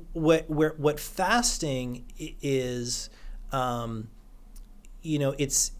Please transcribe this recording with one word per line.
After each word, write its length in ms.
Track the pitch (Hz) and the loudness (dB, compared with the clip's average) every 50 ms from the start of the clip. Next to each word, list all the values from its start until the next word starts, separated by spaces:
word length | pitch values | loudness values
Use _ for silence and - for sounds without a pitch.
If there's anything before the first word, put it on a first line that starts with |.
| - - - | -10 -8 -2
What, 360 | 165 156 160 160 156 160 - | 2 6 6 6 6 4 2
where, 240 | 156 147 156 151 151 | 2 4 4 2 2
what 220 | - 139 147 147 - | 2 2 2 2 0
fasting 1040 | - - - - 185 190 226 240 240 - - - 170 147 131 127 127 123 123 123 - - - - | -4 -6 -2 0 2 4 4 4 4 2 2 0 0 0 -2 -2 -2 -4 -6 -8 -10 -12 -12 -10
i-, 160 | 156 147 - - | -10 -10 -8 -4
is, 680 | - 139 135 131 127 123 123 123 120 123 123 - - - - - - - - - - - | 0 0 2 2 2 0 -2 -2 -2 -4 -4 -4 -6 -10 -12 -12 -12 -10 -10 -10 -6 -4
um, 580 | 139 131 127 123 120 120 117 113 113 110 110 110 - - - - - - - - - - - - - - - - - - | -2 0 0 0 0 -2 -2 -4 -4 -6 -8 -10 -14 -18 -20 -20 -20 -20 -20 -18 -16 -16 -16 -16 -18 -18 -18 -18 -16 -8
you 180 | - 160 151 143 | -4 0 2 2
know, 160 | 139 135 135 | 2 2 2
it's, 340 | - 143 135 - - - - - | 2 0 2 2 0 0 0 -4